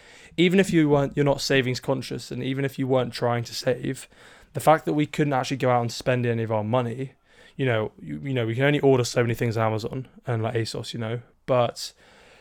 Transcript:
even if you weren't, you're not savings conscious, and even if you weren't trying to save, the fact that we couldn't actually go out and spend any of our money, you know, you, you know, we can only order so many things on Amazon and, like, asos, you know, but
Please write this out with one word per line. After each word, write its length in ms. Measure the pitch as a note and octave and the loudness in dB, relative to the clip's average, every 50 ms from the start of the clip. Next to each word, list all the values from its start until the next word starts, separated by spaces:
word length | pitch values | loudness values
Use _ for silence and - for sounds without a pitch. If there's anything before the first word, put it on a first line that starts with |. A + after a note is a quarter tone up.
| - - - - - - - | -20 -20 -20 -20 -20 -8 0
even 240 | - F3 F3+ F3+ G3 | 2 4 6 6 4
if 120 | F#3 - | 4 4
you 160 | F3 E3 D3+ C#3+ | 4 4 4 6
weren't, 280 | C#3+ C#3+ C#3 C#3 - | 4 4 2 0 0
you're 80 | C#3+ D3 | 2 2
not 160 | C#3+ - - | 2 2 0
savings 400 | - - C#3 C3+ A#2+ B2+ B2 - | 0 2 2 2 2 2 -2 -4
conscious, 500 | - - C3+ C3 B2 - C3+ B2 - - | -4 -4 -4 -4 -4 -6 -10 -10 -10 -10
and 120 | C3+ A#2+ | -8 -6
even 220 | B2+ C3 C3+ C3+ C#3 | -4 -4 -4 -2 -4
if 140 | C3+ - - | -4 -4 -4
you 80 | C3+ | -2
weren't 260 | B2+ C3 B2+ B2 B2 | 0 2 0 0 -2
trying 300 | - - B2+ A#2+ A#2+ A#2+ A#2 | -4 -2 -2 0 0 -2 -4
to 100 | - - | -6 -8
save, 540 | - - C3 B2 C3 C3+ C3+ C3+ - - - _ - - - - - - _ | -4 -2 -2 -2 -2 -4 -6 -6 -8 -12 -18 _ -20 -20 -20 -20 -20 -20 _
the 80 | - C3+ | -10 0
fact 240 | - E3 D#3 D#3 - | 4 4 4 4 2
that 80 | E3+ | 0
we 140 | D3+ D3+ D3+ | 0 0 -2
couldn't 260 | - - - D3+ D3 | -2 0 -2 0 0
actually 240 | C#3 B2+ B2+ - C#3+ | 0 -2 -2 -2 -4
go 140 | A#2 C3 B2+ | -2 0 2
out 100 | B2 A#2+ | 2 2
and 100 | A#2+ A#2 | 0 -2
spend 360 | - - - B2+ B2+ B2+ A#2+ | -4 -4 -2 0 0 0 0
any 160 | A#2+ A#2 A#2 | 0 -2 -2
of 100 | A2+ G#2+ | -2 -2
our 100 | A2 G#2+ | -2 -2
money, 500 | G#2+ G#2+ B2 B2+ A#2+ A#2 A2+ C3 C3+ C3 - _ _ _ _ - - - _ | 0 0 0 0 0 -2 -4 -8 -8 -10 -12 _ _ _ _ -20 -20 -18 _
you 100 | - C3+ | -2 0
know, 260 | B2+ A2+ A2 G#2+ - - - | 0 0 0 -2 -4 -8 -12
you, 200 | - D#3 D3 D3 | -14 -12 -12 -10
you 120 | D3 C#3 C3 | -6 -4 -2
know, 120 | B2 A2+ | -2 -2
we 80 | A2+ A2+ | -2 0
can 100 | B2+ C3+ | 2 2
only 160 | C#3+ D3 C#3 | 2 2 4
order 240 | C#3 C3+ C3+ B2 A#2+ | 6 6 6 6 4
so 180 | - - B2+ | 2 0 0
many 120 | A#2+ A#2+ A#2 | 0 0 0
things 220 | - B2 A#2 G#2 | 0 -2 -2 0
on 100 | A2+ A2+ | 0 0
Amazon 420 | A2 A2 G#2+ A2 - C3+ C3 B2+ - _ - - | 0 0 -2 -4 -6 -8 -8 -10 -12 _ -12 -6
and, 160 | - A#2+ A2 | -4 -2 -2
like, 120 | A2 A2+ A2+ | -2 -2 -2
asos, 380 | A2+ A2 - - B2+ A#2+ - | -2 -4 -4 -6 -8 -8 -8
you 80 | - A#2 | -8 -8
know, 200 | A2+ A2 A#2+ A#2+ - _ _ _ _ | -6 -6 -6 -8 -10 _ _ _ _
but 460 | - C3 B2 A#2+ - - - - - - _ _ _ - - - - - - | 0 2 2 2 0 -2 -8 -12 -14 -14 _ _ _ -20 -20 -20 -20 -20 -20